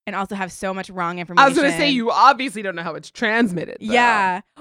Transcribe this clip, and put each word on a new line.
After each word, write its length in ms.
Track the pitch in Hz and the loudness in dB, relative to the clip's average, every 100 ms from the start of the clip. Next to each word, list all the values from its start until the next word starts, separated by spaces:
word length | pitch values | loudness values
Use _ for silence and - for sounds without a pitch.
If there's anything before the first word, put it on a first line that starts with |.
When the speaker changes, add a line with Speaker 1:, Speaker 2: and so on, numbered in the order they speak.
| - | -10
Speaker 1:
and 80 | 190 | -6
also 180 | 190 | -6
have 180 | 196 185 | -6 -8
so 220 | - 196 | -6 -6
much 160 | 190 185 | -6 -8
wrong 300 | 185 170 175 | -6 -6 -6
Speaker 2:
I 20 | |
was 140 | 170 180 | -2 4
gonna 180 | 277 269 | 4 4
say, 100 | 277 - | 2 2
Speaker 1:
information?" 180 | 285 262 | 0 0
Speaker 2:
you 140 | 226 | 0
obviously 540 | 170 247 254 262 196 | 4 6 4 -2 -6
don't 100 | 196 170 | -6 -6
know 60 | |
how 140 | 170 156 | -8 -10
it's 160 | - | -14
transmitted, 680 | - 220 226 240 170 - - | -4 0 2 2 -2 -8 -10
though. 140 | 214 | -2
Speaker 1:
Yeah. 480 | 240 240 220 190 180 - - | 2 4 2 0 -2 -8 -16